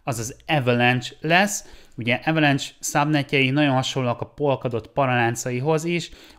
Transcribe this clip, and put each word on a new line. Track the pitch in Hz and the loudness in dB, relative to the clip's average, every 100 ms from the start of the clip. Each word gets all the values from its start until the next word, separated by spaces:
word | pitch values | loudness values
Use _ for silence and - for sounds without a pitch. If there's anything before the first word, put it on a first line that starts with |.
az | - 117 | -8 -6
az | 117 - - | -8 -10 -2
Avalanche | 156 123 120 120 123 123 - | 0 2 4 4 2 -2 -8
lesz. | 156 170 202 - - - - - | 0 2 2 -2 -10 -20 -18 -8
Ugye | 113 123 - | -4 -2 0
Avalanche | 160 147 135 - - | 2 2 2 -2 -10
subnetjei | - 156 147 151 135 143 131 | -4 0 2 0 0 2 2
nagyon | 139 147 | 2 2
hasonlóak | 131 131 - 123 117 | 2 0 -2 -2 -4
a | - | -8
Polkadot | - 147 131 127 113 107 | -4 -2 0 -2 -6 -4
paraláncaihoz | - 135 123 117 117 131 123 139 160 | -2 0 2 0 -2 -4 -4 0 0
is. | 165 175 160 - - | 0 -4 -6 -12 -20